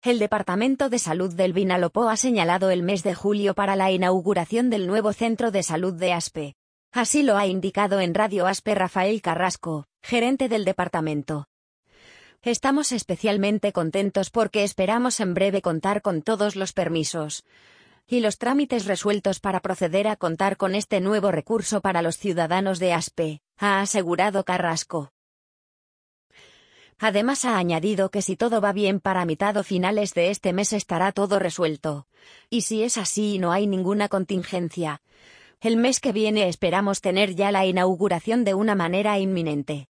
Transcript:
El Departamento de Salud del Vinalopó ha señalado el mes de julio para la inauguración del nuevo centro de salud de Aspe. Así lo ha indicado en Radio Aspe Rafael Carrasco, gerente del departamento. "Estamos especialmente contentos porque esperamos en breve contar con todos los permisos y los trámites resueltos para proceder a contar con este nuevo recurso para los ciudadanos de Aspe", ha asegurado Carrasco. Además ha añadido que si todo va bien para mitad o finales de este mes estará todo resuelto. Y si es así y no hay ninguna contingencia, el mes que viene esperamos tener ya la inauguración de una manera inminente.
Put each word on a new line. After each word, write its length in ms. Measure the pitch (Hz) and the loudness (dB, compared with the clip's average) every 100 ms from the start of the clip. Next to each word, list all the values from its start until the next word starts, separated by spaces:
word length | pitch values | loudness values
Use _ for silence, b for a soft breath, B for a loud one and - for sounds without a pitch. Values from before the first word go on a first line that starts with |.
El 180 | 247 240 | 2 2
Departamento 680 | 208 214 190 185 247 269 277 | 2 0 0 0 0 0 0
de 100 | 240 | 0
Salud 340 | 170 165 185 | -2 -2 -2
del 200 | 170 190 | 0 0
Vinalopó 560 | 180 190 180 175 208 233 | 2 0 2 0 2 0
ha 80 | 220 | 2
señalado 520 | 262 226 170 180 190 | 0 2 2 2 2
el 140 | 180 | 2
mes 180 | 175 196 | 0 0
de 120 | 190 175 | -2 -2
julio 400 | 202 208 196 185 | 0 0 0 0
para 220 | 202 196 | 0 2
la 120 | 190 | 2
inauguración 800 | 185 185 185 175 190 170 226 247 | 2 2 2 2 0 0 0 2
del 180 | 226 180 | 0 0
nuevo 260 | 208 214 | 0 0
centro 380 | 208 233 226 233 | 0 -2 0 0
de 120 | 196 | 0
salud 300 | 165 160 180 | -2 -2 -2
de 180 | 170 180 | -2 0
Aspe. 440 | 170 - - 147 - _ _ _ | 0 -4 -8 -10 -12 _ _ _
Así 320 | 247 226 302 | -4 0 2
lo 140 | 285 202 | 4 4
ha 100 | 202 | 2
indicado 540 | 185 190 190 208 196 | 0 -2 0 0 2
en 120 | 180 | 0
Radio 320 | 170 214 196 180 | 2 0 2 0
Aspe 300 | 196 - 202 | 0 -2 0
Rafael 460 | 180 190 185 220 | 0 0 0 0
Carrasco, 640 | 175 165 185 - 170 156 147 _ | -2 0 -2 -2 -6 -8 -8 _
gerente 480 | - 240 240 269 269 | -4 0 2 0 0
del 160 | 220 196 | 0 0
departamento. 840 | 190 180 170 156 151 139 151 143 _ _ _ _ B B B B B | -2 -2 -2 -2 -4 -4 -8 -8 _ _ _ _ B B B B B
"Estamos 500 | 240 233 269 277 294 | -4 -2 0 0 0
especialmente 800 | 247 - 180 214 202 196 214 202 | -4 -4 -2 0 2 2 2 0
contentos 600 | 190 160 190 202 196 190 | 0 -2 0 0 0 -2
porque 340 | - 214 214 202 | 0 0 0 -2
esperamos 560 | - 190 226 247 233 | 0 0 2 0 0
en 120 | 196 | -2
breve 280 | 180 196 196 | 0 0 0
contar 400 | 185 160 190 208 | 0 0 0 0
con 220 | - 165 | -2 -2
todos 340 | 147 214 208 196 | -2 0 0 -2
los 160 | 190 | -6
permisos 720 | - 175 165 147 170 151 - b b b b b b b | -2 -2 -2 -2 -4 -6 -10 b b b b b b b
y 120 | 247 | 0
los 160 | 220 - | 0 -2
trámites 480 | 226 277 285 240 196 | 0 0 0 -2 -2
resueltos 560 | 185 208 208 196 185 | -2 0 0 0 -2
para 180 | 202 185 | -2 -2
proceder 480 | 190 185 175 180 208 | -2 -2 0 2 0
a 80 | 208 | 0
contar 400 | 175 165 190 196 | -2 0 0 0
con 200 | 190 196 | -2 -2
este 260 | - 202 | -2 -2
nuevo 280 | 185 214 196 | 0 2 2
recurso 520 | 160 - 226 - 214 | 0 0 -2 0 -2
para 200 | 196 180 | 0 0
los 160 | 165 165 | 0 -2
ciudadanos 640 | 208 175 165 180 196 180 | -4 0 0 0 0 0
de 140 | 180 | 0
Aspe", 480 | 170 - - 160 151 _ _ | 0 -2 -4 -6 -6 _ _
ha 240 | 202 196 | 0 0
asegurado 640 | 196 214 175 175 196 196 185 | 0 0 0 2 2 0 -2
Carrasco. 680 | 180 175 165 - 165 139 _ _ _ _ _ _ _ _ _ _ _ _ b b b b b b b | -2 0 -2 -4 -6 -8 _ _ _ _ _ _ _ _ _ _ _ _ b b b b b b b
Además 440 | 220 202 233 277 | 0 2 0 0
ha 140 | 254 208 | 0 2
añadido 520 | 175 160 180 202 190 | 2 0 0 0 0
que 120 | 208 | 0
si 160 | 190 190 | -4 0
todo 240 | 233 226 | 0 2
va 100 | 202 | 0
bien 300 | 196 202 190 | 2 0 0
para 240 | 196 185 175 | 0 0 0
mitad 320 | 156 202 208 | 0 0 -2
o 60 | |
finales 500 | 196 185 180 214 202 | -2 0 0 0 -2
de 160 | - 175 | 0 0
este 240 | 202 196 | 0 -2
mes 180 | 180 202 | -2 -2
estará 400 | 208 - 170 190 | -2 -4 0 0
todo 260 | 196 196 196 | 0 0 2
resuelto. 680 | 180 160 165 151 156 147 - B B B B | 0 -2 -2 -2 -6 -6 -10 B B B B
Y 120 | 233 | -4
si 200 | - 220 | -2 -2
es 140 | 233 233 | 0 -2
así 380 | 185 - 208 196 | -2 -2 0 0
y 40 | |
no 120 | 175 | 0
hay 160 | 180 208 | 0 0
ninguna 400 | 190 185 208 208 | 0 0 0 0
contingencia, 920 | 196 185 190 180 185 175 - 160 147 B B B B B B | -2 -2 -4 -4 -4 -4 -4 -6 -6 B B B B B B
el 160 | 226 226 | 0 2
mes 240 | 247 254 | 2 2
que 140 | 285 | 0
viene 340 | 202 214 214 190 | 0 2 2 2
esperamos 540 | 165 185 180 202 196 | 0 0 2 0 0
tener 340 | 196 185 202 175 | 0 2 0 2
ya 160 | 196 | 2
la 140 | 196 190 | 2 2
inauguración 800 | 185 185 180 196 175 - 233 214 | 2 2 2 0 0 0 2 2
de 80 | |
una 200 | 190 220 | 2 2
manera 460 | 202 170 180 208 202 | 2 0 0 2 0
inminente. 720 | 190 185 160 147 139 147 135 _ | 0 0 0 -2 -4 -8 -10 _